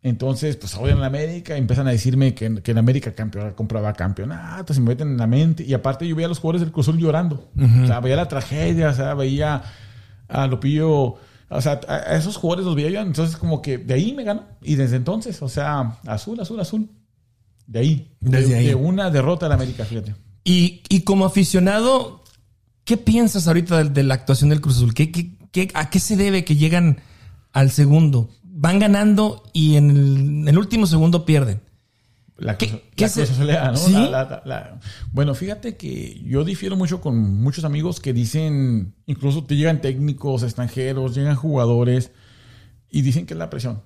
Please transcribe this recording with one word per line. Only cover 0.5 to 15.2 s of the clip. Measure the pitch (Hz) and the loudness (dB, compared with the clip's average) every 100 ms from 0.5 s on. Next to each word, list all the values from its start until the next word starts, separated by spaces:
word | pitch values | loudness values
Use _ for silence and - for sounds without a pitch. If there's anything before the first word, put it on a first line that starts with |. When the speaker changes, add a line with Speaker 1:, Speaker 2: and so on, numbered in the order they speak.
| 135 | -6
Speaker 1:
pues, | 98 95 | -10 -6
odian | 123 - | 0 0
a | |
la | 135 | 0
América, | 139 156 175 170 147 | -4 -6 -8 -10 -4
empiezan | 127 127 135 | -2 0 0
a | |
decirme | 117 127 131 135 | 0 0 2 2
que, | - 110 110 | 0 -6 -6
que | 104 | -2
la | 113 | 2
América | 117 135 117 | 2 2 -2
campeona-, | - 110 101 104 | -8 -8 -8 -10
compraba | 92 110 113 104 | -8 -6 -4 -4
campeonatos | - 90 98 110 165 170 170 - 139 | -4 -4 -4 -8 -10 -12 -14 -4 0
y | |
me | 117 | 0
meten | 127 151 | 0 -2
en | 127 | -2
la | 113 | 0
mente. | 127 160 160 | 2 2 0
Y | 127 135 | -2 -2
aparte, | 135 139 170 | -2 -4 -4
yo | 160 | -4
veía | 170 | -4
a | |
los | 170 | -4
jugadores | 165 175 | -4 -2
del | 165 | -2
Cruz | 160 131 | -2 0
Azul | 165 | 2
llorando. | 165 156 175 143 - - | 2 0 -2 -4 -8 2
Speaker 2:
Ujú. | 131 120 | 4 6
Speaker 1:
O | 127 | 4
sea, | 120 | 2
veía | 127 143 | 0 -2
la | 175 | -2
tragedia, | 139 - 151 170 165 156 | -6 -6 -4 -2 0 0
o | 131 | 0
sea, | 139 | -2
veía | 143 135 139 151 143 - - - - - - - | -2 -2 -2 -2 -4 -8 -18 -20 -20 -20 -20 -6
a | 127 135 | -2 -2
Lupillo, | 123 135 151 160 151 135 - - _ _ | 0 0 0 2 2 0 -4 -20 _ _
o | 143 | -4
sea, | 135 143 - | -2 -4 -4
a, | |
a | 143 - 156 | -8 -2 -2
esos | 160 208 | -2 -4
jugadores | 165 175 185 | -4 -2 -2
los | 147 | -2
veía | 151 | -2
yo. | 202 | -4
Entonces, | 208 143 165 165 | -4 -2 -2 -2
como | - 156 | -4 -4
que | - 123 | -4 -8
de | 117 | -2
ahí | 127 202 | 0 0
me | 269 | -4
ganó. | 220 208 - - | -6 -6 -8 -16
Y | - | -4
desde | 143 131 127 | 0 0 0
entonces, | 123 214 | -2 -6